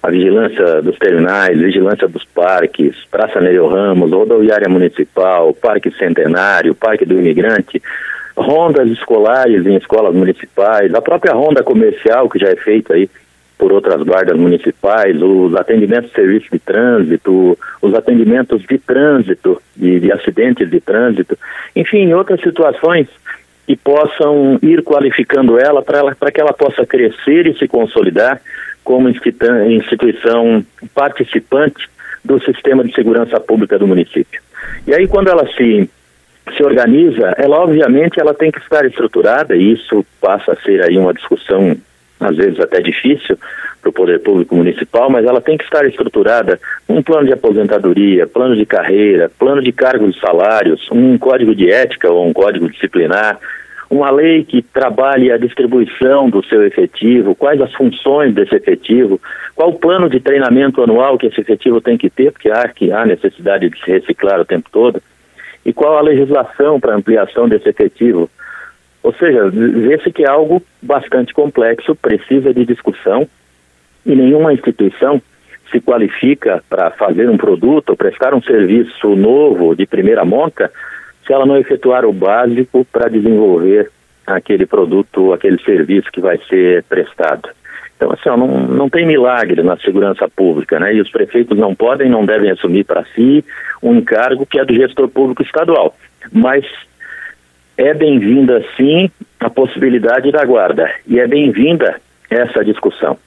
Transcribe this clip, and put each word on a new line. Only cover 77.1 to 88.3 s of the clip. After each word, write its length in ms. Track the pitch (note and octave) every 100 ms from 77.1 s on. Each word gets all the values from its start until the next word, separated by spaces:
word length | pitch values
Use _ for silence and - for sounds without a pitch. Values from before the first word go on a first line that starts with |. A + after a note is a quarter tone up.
| E2+ A#2+
um 80 | G#2
produto 520 | G#2+ F2+ G#2+ D3+ -
ou 60 | -
prestar 380 | G2 - B2+
um 80 | C#3
serviço 720 | - A2+ F#2 A2 A#2 - G#2+ G2
novo 600 | G2+ C3 D3 F#2+ E2+ D#2
de 100 | G2
primeira 400 | F#2 F#2+ A2 F2
monta, 460 | A2+ D#3 - G2 - - - - _ -
se 60 |
ela 140 | C3+ C3+
não 120 | C#3
efetuar 460 | B2+ C3+ C3 B2+
o 80 | A#2
básico 720 | F#2+ F#2 G#2+ B2 A#2+ B2+ B2+ C3
para 160 | A#2 A#2
desenvolver 840 | A2 G#2+ A2 G#2+ F2 F2 G2+ G#2 _ _ _ -
aquele 380 | F#2+ - G2+ F#2+
produto, 640 | G#2 F2+ F#2+ G2+ - F#2+
aquele 260 | F2 G2+ F2+
serviço 480 | - F#2+ D2+ G2 -
que 80 | -
vai 180 | F#2 F2 -
ser 340 | F#2 F2+ F2
prestado. 640 | - F2+ F2 - D#2+ D2 - - - - - _
Então, 160 | -
assim, 160 | -
ó, 80 | -